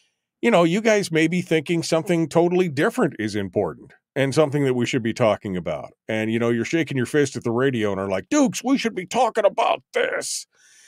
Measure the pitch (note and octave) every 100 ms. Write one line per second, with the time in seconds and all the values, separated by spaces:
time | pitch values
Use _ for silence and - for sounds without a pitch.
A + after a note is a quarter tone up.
0 | _ _ _ _ A#3+ F#3+ E3+ F#3+ A3 G#3
1 | F#3+ D#3+ D#3+ F3+ E3+ D#3+ D3 E3+ - E3
2 | D#3 E3+ E3 E3 F3 F3+ F#3 C3+ G3+ B3+
3 | F#3+ - G#2+ G2+ F#2+ F2+ F#2 - - _
4 | _ C#3 C3+ C3 D3 C#3+ C3+ B2 A2+ C3+
5 | A2+ - A2+ F#2+ G#2 F#2 E2+ D2+ - _
6 | - A2 A2 A2+ A#2 A#2 A#2 E3 D3 C#3
7 | A#2+ D3+ C#3 A#2 A#2+ A#2 C#3 B2 G#2 F#2+
8 | G2 F#2+ - D4+ B3+ - B3 C#4 A3+ F#3+
9 | F3+ A3+ A#3 A3+ G3+ G#3 A#3 - _ A#3
10 | - - - - - _ _ _